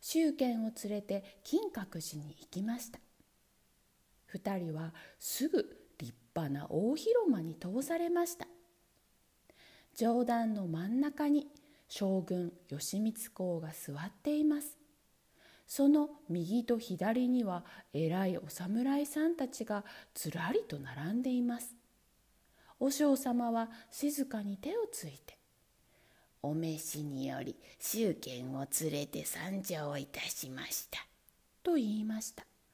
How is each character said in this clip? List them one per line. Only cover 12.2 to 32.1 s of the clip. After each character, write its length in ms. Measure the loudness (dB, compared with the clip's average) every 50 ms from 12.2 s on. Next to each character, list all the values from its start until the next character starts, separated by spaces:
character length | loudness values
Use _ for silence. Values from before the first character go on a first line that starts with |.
軍 320 | 2 0 0 0 -2 -2 -6 -10 -12 -8
義 320 | -8 -6 -4 -2 -2 0
満 140 | 0 0 0 -2 -6 -10 -6
公 280 | -4 -2 0 0 -2
が 100 | -4 -6 -8
座 220 | -8 -8 -8 -6
っ 160 | -6 -6 -8
て 260 | -8 -4 -2 2 4
い 80 | 6 6
ま 160 | 6 4 4
す。 160 | 0 -4 -12 -16 _ _ _ _ _ _ _ _ _ _ _ _ -20 -20 -20 -20 _
そ 220 | -4 2 6 8 8
の 220 | 8 8 6 4 -2 -10 -6 -4
右 360 | -2 -2 0 2 2 2 2
と 120 | 2 2 0
左 500 | 0 -2 -2 0 2 2 2 4 4 4
に 160 | 4 4 2
は 200 | 2 -2 -4 -6 -10 -18 -20 -12 _ -2
偉 320 | 0 2 2 4 2 2
い 120 | 2 0 -2
お 100 | -4 -8
侍 580 | -8 -6 -4 -2 0 2 2 2 2 2 0
さ 200 | 0 0 2 2
ん 100 | 2 2
た 120 | 2 -2 -4
ち 160 | -4 -6 -4
が 200 | -2 -2 -2 -4 -6 -14 -18 -18 -16 -10
ず 160 | -8 -6 -4
ら 200 | -4 -2 0 0 0
り 120 | 0 0
と 140 | -2 -6 -8
並 400 | -8 -8 -8 -6 -4 -2 0 0
ん 40 | 0
で 80 | 2
い 100 | 2 2
ま 200 | 2 2 0 -2
す。 140 | -6 -10 -14 -18 _ _ _ _ _ _ _ _ _ _ _ _ _ _ _ _ -20 -14 -4 0
和 120 | 0 2
尚 260 | 4 4 6 6 6
様 340 | 4 4 2 2 2 2 2
は 200 | 2 0 0 -2 -6 -14 -18 -16
静 360 | -8 -2 -2 -2 0 0 -2
か 160 | -2 -2 -4 -4
に 160 | -4 -4 -4
手 180 | -4 -4 -2
を 100 | -2 -2 -2 -4
つ 120 | -8 -10 -10
い 100 | -12 -14
て、 200 | -18 -20 -20 -20 _ _ _ _ _ _ _ _ _ _ _ _ _ _ _ _ _ _ _ _ -4
「お 100 | -2 -2
召 240 | 0 0 -2 -2
し 260 | -4 -6 -8 -6 -6 -6
に 260 | -6 -4 -4 -4 -4
よ 140 | -4 -4 -6
り 140 | -6 -8 -10 -12 -20 -16 -10
宗 360 | -6 -4 0 2 2 2 2
賢 400 | 0 -4 -8 -8 -8 -6 -6 -4
を 120 | -4 -4 -2 -2 0 0
連 80 | 0
れ 160 | 0 -2 -4
て 180 | -4 -6 -6 -6
参 380 | -6 -6 -6 -4 -4 -4 -4 -4
上 340 | -4 -4 -4 -4 -4 -4
い 80 | -4 -6
た 160 | -6 -8 -6
し 300 | -6 -6 -6 -6 -8 -8
ま 160 | -8 -8 -8
し 220 | -6 -6 -6 -6 -8
た」 80 | -12 -12 -12 -14 _ _ _ _ _ _ _ _ _ _ 2
と 100 | 4 4
言 240 | 4 4 2 2 0
い 40 | 0
ま 160 | -2